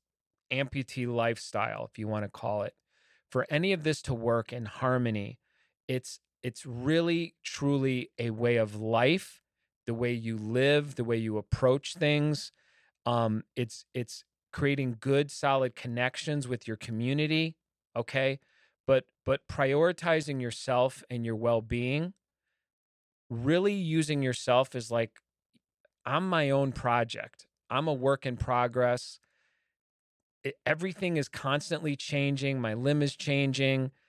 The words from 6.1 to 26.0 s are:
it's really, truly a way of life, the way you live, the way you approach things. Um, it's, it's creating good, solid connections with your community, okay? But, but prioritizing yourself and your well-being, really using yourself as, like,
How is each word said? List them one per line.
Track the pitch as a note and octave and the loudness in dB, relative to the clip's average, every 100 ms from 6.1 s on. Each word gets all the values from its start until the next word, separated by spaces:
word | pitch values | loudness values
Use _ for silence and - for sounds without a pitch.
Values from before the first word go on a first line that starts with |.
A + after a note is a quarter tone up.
| - _ _ | -16 _ _
it's | B2+ - C3+ | -10 -10 -10
really, | A#2+ C3 E3 E3+ E3+ E3 - | -4 2 4 4 0 -2 -8
truly | - - C#3+ C#3+ C3+ B2+ A#2+ - | -12 -2 0 2 2 0 -4 -4
a | A#2+ | -4
way | A2 A#2+ A#2 | 0 4 4
of | G#2+ G#2 | 2 -2
life, | A2 A2+ B2+ F#3 - - _ _ _ _ - | 0 4 4 4 -2 -16 _ _ _ _ -6
the | |
way | A2+ A#2+ | -2 -2
you | A#2+ A2+ A2 | -2 -4 -4
live, | G#2+ B2 C#3 D3 D3 B2+ | -2 2 4 4 2 -4
the | |
way | A#2 A2+ | 0 0
you | A2 G#2+ | 0 -4
approach | - - C3 C#3 - F#3 | -2 2 4 4 0 -2
things. | D3 D3 D3+ D3 - - _ _ _ _ A#2+ | 2 4 2 0 -6 -16 _ _ _ _ -2
Um, | A#2+ A2+ A2 - - | 2 2 0 -4 -6
it's, | A#2+ - - | -6 -8 -10
it's | B2+ A#2 - - _ _ | -8 -8 -12 -20 _ _
creating | - C#3+ C#3 C3 A2 | -2 0 2 -2 -2
good, | C3+ C#3 C#3+ | 2 2 2
solid | - C#3 C#3 B2+ - | 0 2 2 2 -2
connections | B2 A#2+ B2+ - D#3 D3 B2 | -6 -2 -2 -2 -4 -4 -2
with | B2 - | -6 -6
your | A2 | -8
community, | - A2+ B2 C#3+ D3+ D#3+ D#3+ - _ _ _ A#2+ | -6 -4 0 0 0 0 0 -6 _ _ _ -6
okay? | A#2 C3+ C3+ C#3 _ _ _ _ - | -4 0 0 -2 _ _ _ _ 2
But, | C3 - _ - | 2 2 _ -2
but | C3+ - | -2 -2
prioritizing | - C3+ C#3+ E3+ E3 E3+ D#3+ D3 C3+ | -2 2 4 4 2 2 0 0 -4
yourself | A#2+ - - B2 B2+ - - | -4 -6 0 4 2 0 -8
and | B2 A#2 | -4 -4
your | A2 | 0
well-being, | A#2+ A#2 A2 A#2+ B2 C#3+ F3 - _ _ _ _ _ _ _ _ _ _ _ | 2 2 0 -2 0 -2 -4 -8 _ _ _ _ _ _ _ _ _ _ _
really | A#2 C3 E3+ G3+ | -4 2 2 2
using | G3+ E3 D#3+ D3+ D3 | 0 0 0 2 0
yourself | C3 A#2+ - B2 C3 B2+ | 0 -2 2 4 4 -2
as, | A2+ | -4
like, | A#2 A2+ - _ _ _ _ _ _ _ _ | -2 -2 -6 _ _ _ _ _ _ _ _